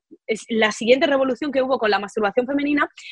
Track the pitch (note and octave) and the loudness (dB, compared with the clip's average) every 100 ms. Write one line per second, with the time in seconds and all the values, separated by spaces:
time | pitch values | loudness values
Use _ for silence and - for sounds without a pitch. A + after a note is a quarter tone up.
0 | _ - - G#3+ - A3 G#3+ - A3+ C4 | _ -14 -8 -8 -4 0 0 0 2 4
1 | D4+ C4+ C4+ B3 D4+ C4 C4 B3+ A3 G3+ | 4 2 0 -2 -2 -2 0 0 0 0
2 | G3+ - G#3 B3 B3 C#4+ C#4+ D4 E4 - | -2 -2 -2 0 -2 -2 0 0 -2 -6
3 | - | -20